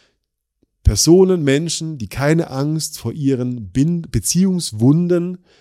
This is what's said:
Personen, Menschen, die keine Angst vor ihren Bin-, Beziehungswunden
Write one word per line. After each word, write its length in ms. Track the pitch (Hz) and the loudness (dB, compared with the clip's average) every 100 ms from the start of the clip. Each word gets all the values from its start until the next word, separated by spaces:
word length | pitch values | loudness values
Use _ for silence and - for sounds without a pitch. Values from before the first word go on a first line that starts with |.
| _ _ _ _ _ _ _ _ | _ _ _ _ _ _ _ _
Personen, 600 | - 104 156 180 185 180 | 0 2 4 6 6 4
Menschen, 560 | 139 139 165 - 160 147 | 2 0 0 -6 -8 -10
die 80 | 101 | -10
keine 420 | - 143 160 170 | -4 0 0 0
Angst 480 | 135 147 160 - - | -4 -4 -4 -6 -10
vor 160 | 117 | -10
ihren 560 | 160 139 127 123 123 101 | -4 -2 -2 -4 -8 -6
Bin-, 300 | 131 151 170 | -2 0 -2
Beziehungswunden 1400 | 165 117 - 175 190 180 - 107 120 156 175 175 175 180 _ _ | -4 -6 -2 0 0 0 -6 0 2 4 2 0 -2 -8 _ _